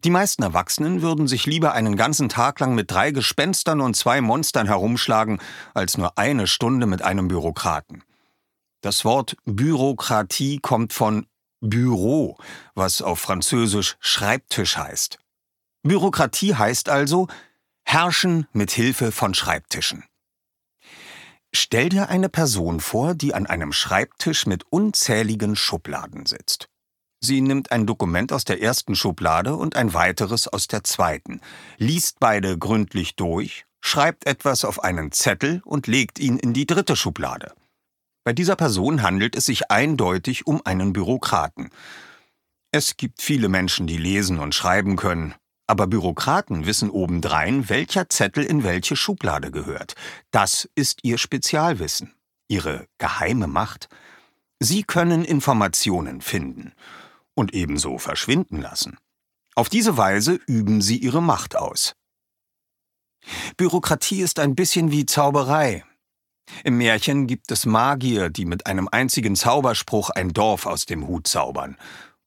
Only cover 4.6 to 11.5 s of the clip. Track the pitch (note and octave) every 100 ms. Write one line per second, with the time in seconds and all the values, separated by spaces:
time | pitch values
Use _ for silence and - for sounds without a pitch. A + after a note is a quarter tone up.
4.6 | G#2 G2+ G#2 A#2+ - A2 A2 G2+ - -
5.6 | - - F#2 - F2 - A2 C#3 F#2+ -
6.6 | A#2+ C3 A#2 F#2 F#2 G2 F#2 F2+ D#2 D#2+
7.6 | F#2 D2+ - - _ _ _ _ _ _
8.6 | _ _ G2+ G2+ A2 B2+ B2 - - G2+
9.6 | C#3 D3+ C3+ B2+ - A2+ G2 - C#3 C#3+
10.6 | - A#2 A2+ - A2 G#2+ - _ _